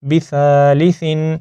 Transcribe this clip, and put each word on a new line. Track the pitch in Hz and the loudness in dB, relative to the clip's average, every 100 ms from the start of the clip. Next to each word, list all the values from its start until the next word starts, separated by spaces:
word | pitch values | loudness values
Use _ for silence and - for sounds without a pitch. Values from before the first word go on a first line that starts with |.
بِثَالِثٍ | 139 156 160 143 143 143 143 143 165 175 165 156 156 160 | -2 -4 -2 -2 0 2 2 2 2 0 -4 -4 -4 -6